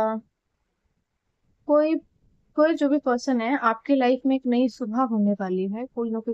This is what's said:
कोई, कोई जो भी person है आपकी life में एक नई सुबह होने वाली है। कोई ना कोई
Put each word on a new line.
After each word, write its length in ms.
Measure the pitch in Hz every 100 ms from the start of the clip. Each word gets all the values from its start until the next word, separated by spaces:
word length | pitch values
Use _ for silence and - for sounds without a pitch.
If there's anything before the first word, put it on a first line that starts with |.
| 220 220 - _ _ _ _ _ _ _ _ _ _ _ _ _ -
कोई, 280 | 294 311 320 - _ _ _ _ -
कोई 180 | 311
जो 160 | 311 285
भी 100 | 294
person 420 | 269 247 277 247
है 160 | 226 277
आपकी 380 | 233 226 - 277
life 260 | 247 254 269
में 100 | 262
एक 60 | 254
नई 220 | 240 254
सुबह 320 | - 240 233
होने 320 | 262 220 202
वाली 340 | 202 190 185 190
है। 180 | 214 254
कोई 260 | - 233
ना 80 | 220
कोई 140 | 220